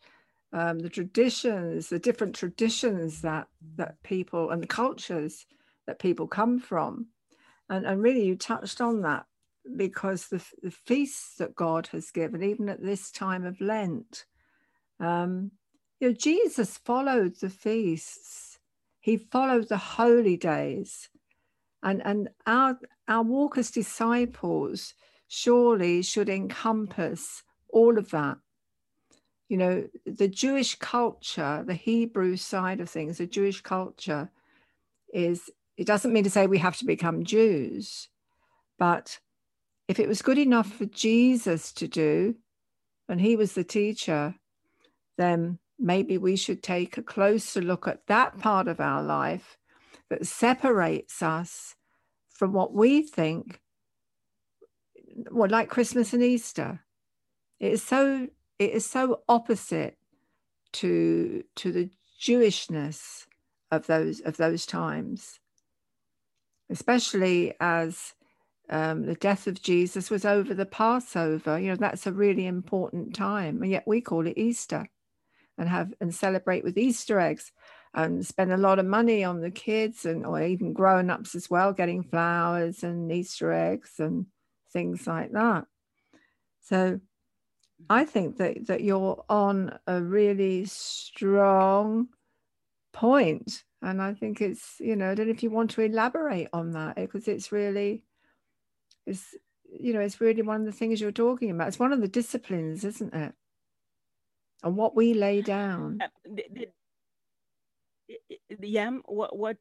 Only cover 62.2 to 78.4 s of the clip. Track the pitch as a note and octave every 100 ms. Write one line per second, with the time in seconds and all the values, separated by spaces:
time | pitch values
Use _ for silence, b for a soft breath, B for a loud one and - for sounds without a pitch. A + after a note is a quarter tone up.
62.2 | - A#3+ A3 - - D#3+ D3 D3+ - -
63.2 | - _ _ _ _ D#3+ - D#3+ D#3+ D#3
64.2 | - D#3+ E3 E3+ - E3+ D#3+ D3+ - -
65.2 | - - _ _ _ _ _ _ _ _
66.2 | _ _ _ _ _ F3 - A#3+ - G3
67.2 | F#3 F3+ F3 - F3 E3+ E3 E3+ - -
68.2 | _ _ _ _ - D#3 D#3+ D#3+ D#3 E3+
69.2 | G3+ G3 - F#3+ - F3 F3+ G3 F#3 G#3
70.2 | G#3 G3+ G#3+ F#3+ G3 - A3 B3 B3 F3+
71.2 | D#3+ D#3 D#3 D#3 F#3+ F#3 G#3 - G3+ G3
72.2 | G3+ F#3+ F#3 F3+ F3+ F#3+ F3+ F3 - -
73.2 | G3 G#3 E3 - F#3+ F#3+ - A3 - E3
74.2 | E3 - A3+ A#3+ - E3 - _ _ _
75.2 | _ _ _ - F3 F3+ F#3 - F3 E3
76.2 | G3 F#3+ F#3 F3+ - F#3 B3+ A#3 - G3+
77.2 | E3 D#3 - B B B B - D#3+ F3
78.2 | F3+ -